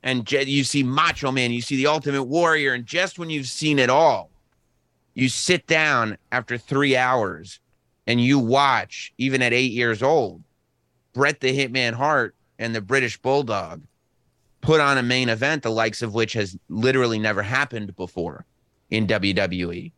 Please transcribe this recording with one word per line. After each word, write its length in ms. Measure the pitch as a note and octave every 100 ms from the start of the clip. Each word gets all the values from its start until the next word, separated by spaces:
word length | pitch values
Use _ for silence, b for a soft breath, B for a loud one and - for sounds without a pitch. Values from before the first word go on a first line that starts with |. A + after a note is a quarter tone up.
and 220 | C3 B2+ A2+
Je-, 180 | C#3
you 220 | C3+ C#3 C3
see 180 | C#3+
Macho 480 | C3 C3+ E3 - C#3+
Man, 200 | C3 B2
you 100 | A#2+
see 160 | A#2+ C3+
the 100 | C#3
Ultimate 360 | D#3 D3 C#3
Warrior, 500 | B2+ D#3 F3 D#3 C#3
and 120 | B2 A#2
just 320 | D#3+ F#3 -
when 120 | E3
you've 180 | D#3 C3
seen 320 | - D#3 C#3+
it 100 | B2
all, 400 | C3 D#3+ A2 E2+ _ _ _ _ _ _ _ _
you 140 | - B2+
sit 360 | - - F3+ -
down 520 | D#3+ D#3 C3+ A2+ G2 _
after 280 | B2+ A#2+ A#2+
three 360 | - C#3 C#3+ B2+
hours 640 | B2+ B2+ G2+ E2 F#2 - _ _ _ _ -
and 160 | A#2+
you 160 | B2 C#3
watch, 720 | A#2 C3 C#3+ A#2+ G2 - - _
even 240 | C3 C3
at 100 | B2
eight 200 | A#2 C3
years 320 | A2+ A#2+ A2
old, 400 | B2+ D#3+ A2 E2+ - _ _ _ _ _ _
Bret 260 | B2 C#3 D3+
the 180 | C3 C3
Hitman 360 | C3+ B2+ A#2+
Hart 420 | A2+ C#3 D3 A2+ _ _ _
and 160 | A#2 A2+
the 60 |
British 360 | G2 C3+ B2 -
Bulldog 640 | C3 C#3 C3 G2+ F2 E2+ - _ _ _ _ _ _ _
put 180 | - D#3
on 200 | C#3+ C3+
a 40 |
main 260 | A#2+ B2+ B2
event, 340 | A2+ C3+ D#3
the 80 | A#2
likes 320 | A2+ A2+ G#2+
of 100 | A#2
which 200 | G#2 A2
has 220 | A2+ G2+ F#2+ _
literally 480 | F#2+ B2 C3 B2 A2
never 240 | G#2+ G2+
happened 540 | G2+ C3 C#3+ A#2 G#2 F#2
before 500 | F2+ - E2+ D2+ - _ _ _ _
in 160 | A2 G#2
W 260 | A2 G2
W 380 | F#2+ G2 F2+ F2
E. 200 | F2 D#3+